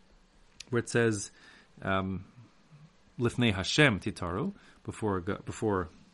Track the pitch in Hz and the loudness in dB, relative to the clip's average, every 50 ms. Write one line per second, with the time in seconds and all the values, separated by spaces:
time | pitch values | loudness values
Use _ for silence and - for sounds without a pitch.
0 | _ - - - _ _ _ - - - _ - - - 123 120 110 - - 123 | _ -20 -20 -20 _ _ _ -20 -20 -20 _ -20 -8 -2 0 0 0 2 2 2
1 | 117 113 110 101 101 - - - - - - - - _ - - - 98 95 95 | 4 2 2 0 -4 -10 -14 -20 -20 -20 -20 -20 -20 _ -16 -8 -4 -2 0 0
2 | 95 95 95 90 - - - - - - _ _ _ _ - - - - _ _ | 0 -2 -4 -6 -8 -12 -20 -20 -20 -20 _ _ _ _ -20 -20 -20 -20 _ _
3 | - - - - 120 117 - - 123 113 98 95 90 - - - 151 139 107 85 | -20 -16 -6 -2 -2 0 2 2 2 2 2 2 -2 0 4 6 6 6 4 2
4 | - 110 87 - 95 85 87 98 147 202 202 - - - - - - - - - | -2 -6 -6 -6 -6 -4 -4 -2 -4 -4 -6 -8 -16 -20 -20 -18 -12 -12 -8 -4
5 | 110 107 98 92 87 101 95 - - - - - 120 110 101 92 87 85 - - | -2 -2 -2 -2 -2 -4 -4 -6 -6 -10 -8 -2 0 0 0 0 0 -4 -8 -18
6 | - - | -20 -20